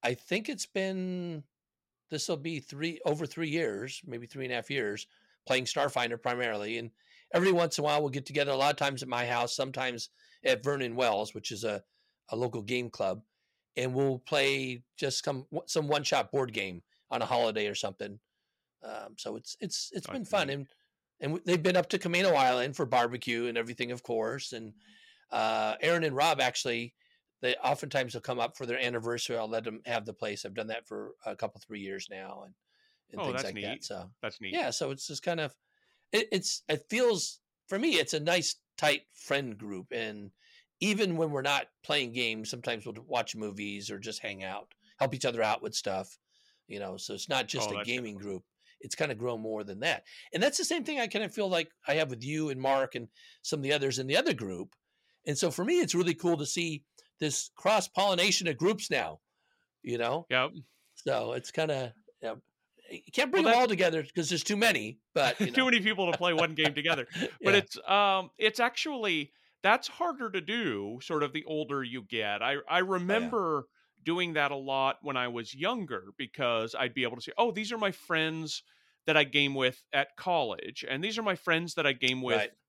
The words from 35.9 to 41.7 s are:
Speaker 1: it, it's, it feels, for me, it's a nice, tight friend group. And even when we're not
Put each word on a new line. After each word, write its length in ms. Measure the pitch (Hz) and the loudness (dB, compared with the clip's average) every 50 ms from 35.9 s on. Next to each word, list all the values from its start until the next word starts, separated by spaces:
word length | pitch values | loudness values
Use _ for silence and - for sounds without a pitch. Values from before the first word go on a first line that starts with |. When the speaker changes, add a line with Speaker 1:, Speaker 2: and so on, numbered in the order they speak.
| _ _ _ _ - | _ _ _ _ 0
Speaker 1:
it, 160 | 214 233 - - | 0 0 2 0
it's, 300 | 190 185 - - - _ - | -2 0 0 -4 -4 _ -2
it 160 | 160 147 - _ | -2 -2 -2 _
feels, 500 | 214 220 254 240 220 180 - - - - _ _ _ _ _ _ | 0 4 4 4 4 2 0 -6 -8 -12 _ _ _ _ _ _
for 100 | - 196 | -4 0
me, 180 | 240 339 254 | 2 4 4
it's 180 | 165 147 - - | 4 2 2 0
a 60 | 156 | -2
nice, 360 | 147 160 175 180 165 - - _ _ _ _ - | 2 2 2 2 2 0 -4 _ _ _ _ 2
tight 240 | - 151 143 147 - _ _ | 4 4 4 4 0 _ _
friend 440 | - - - 143 139 139 127 110 101 | -20 -4 0 0 0 0 -2 -8 -8
group. 300 | 107 104 101 92 90 _ - | -8 -8 -8 -8 -8 _ -6
And 400 | 117 113 110 107 107 104 98 _ _ _ _ - - _ _ _ _ | -4 -4 -4 -6 -10 -12 -16 _ _ _ _ -20 -20 _ _ _ _
even 360 | - 202 214 202 226 190 170 | 0 0 2 2 2 2 2
when 140 | 160 165 156 | 2 2 2
we're 120 | 147 139 131 | 0 0 2
not 260 | 143 143 139 - - | 2 2 2 0 -2